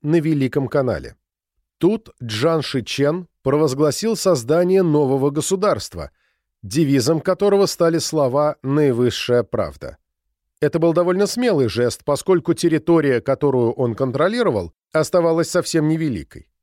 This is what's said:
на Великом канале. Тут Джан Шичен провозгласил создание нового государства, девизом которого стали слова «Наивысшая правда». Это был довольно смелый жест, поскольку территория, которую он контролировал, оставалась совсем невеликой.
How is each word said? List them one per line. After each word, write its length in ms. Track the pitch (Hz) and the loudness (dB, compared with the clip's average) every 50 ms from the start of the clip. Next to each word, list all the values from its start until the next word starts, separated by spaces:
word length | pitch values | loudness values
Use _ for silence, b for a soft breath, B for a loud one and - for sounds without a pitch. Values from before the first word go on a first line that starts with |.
| - | -4
на 160 | 147 160 170 | 0 0 0
Великом 480 | 147 160 156 143 135 127 - 147 135 | 2 0 0 0 0 -2 -2 -2 -4
канале. 480 | 113 - 147 131 123 98 73 65 - - _ _ _ _ _ _ _ _ _ _ _ _ - | -2 -2 -2 0 -2 -2 -4 -6 -12 -18 _ _ _ _ _ _ _ _ _ _ _ _ -2
Тут 320 | - 180 220 220 - - - - | 0 0 0 -2 -6 -12 -20 -14
Джан 400 | 123 113 107 107 127 165 165 156 | -12 -8 -4 -2 0 0 0 0
Шичен 680 | 131 - - 131 107 - - - 139 139 160 185 180 - _ _ | -2 -4 -4 -6 -6 -4 -2 -2 0 0 0 -4 -6 -12 _ _
провозгласил 720 | - 135 135 151 160 143 131 139 151 147 131 - 202 226 220 | -2 0 0 2 2 0 0 0 0 0 0 -2 -2 -4 -2
создание 680 | - - 190 175 131 113 117 156 170 180 180 190 190 185 | 0 0 2 0 0 0 0 0 2 2 2 2 2 2
нового 480 | 165 147 151 147 127 135 135 135 143 | 2 2 2 2 2 0 0 0 0
государства, 800 | 139 156 - - 190 190 196 208 151 104 - - - 85 73 67 _ _ _ _ _ _ _ _ _ _ | -2 -2 -4 -2 -2 0 0 0 -2 -2 -4 -10 -12 -12 -14 -14 _ _ _ _ _ _ _ _ _ _
девизом 580 | - 95 104 156 165 135 139 139 113 131 165 156 | -12 -4 -2 0 2 2 2 2 2 0 0 0
которого 460 | - 185 180 180 202 202 202 196 196 | 0 -2 -2 0 2 2 2 2 2
стали 320 | - - - 175 165 165 | 0 0 0 0 0 0
слова 600 | 160 - - 156 156 139 127 120 143 147 151 143 _ | 0 -2 -2 -2 0 0 0 0 0 0 0 -2 _
«Наивысшая 800 | - 135 139 151 151 139 120 117 123 120 - - - - 120 110 | -4 -2 0 2 2 2 2 2 0 0 0 -2 -2 0 0 0
правда». 560 | - - - 110 95 76 69 - - - - _ _ _ _ _ _ _ _ _ _ _ _ - | 0 -2 -4 -4 -4 -4 -6 -12 -14 -16 -16 _ _ _ _ _ _ _ _ _ _ _ _ -4
Это 180 | 151 147 - | -2 -2 0
был 160 | 165 165 170 160 | 2 2 2 2
довольно 320 | 170 175 180 180 190 202 | 2 2 2 2 0 0
смелый 420 | 190 - 240 247 240 196 143 131 | -2 -2 -2 0 0 2 2 2
жест, 360 | 107 - 113 123 120 - - - | 0 0 0 -2 -2 -2 -4 -4
поскольку 480 | - 143 131 - - 185 170 - - 165 | -4 -4 -2 0 0 0 2 2 0 -2
территория, 680 | - - 170 156 151 - - 170 165 147 143 127 117 | 0 0 0 0 0 2 2 2 2 4 2 0 0
которую 500 | - - 135 - 147 143 131 127 120 113 | 0 -2 -2 0 0 2 2 2 2 0
он 240 | - - 131 120 110 | 0 0 -2 -2 -2
контролировал, 760 | 107 135 131 113 113 160 190 220 247 233 185 127 101 87 85 - _ _ _ - | -2 -4 -2 0 0 0 0 0 0 0 0 0 -2 -4 -6 -12 _ _ _ -2
оставалась 560 | 160 151 - - 180 170 165 165 165 165 - | -2 0 0 2 2 2 2 2 0 0 0
совсем 380 | - 180 - - - 160 151 | 0 -2 -2 0 0 0 0
невеликой. 600 | 156 160 160 160 151 117 85 67 - - - - _ _ _ | 0 0 0 -2 -4 -4 -6 -8 -12 -18 -20 -20 _ _ _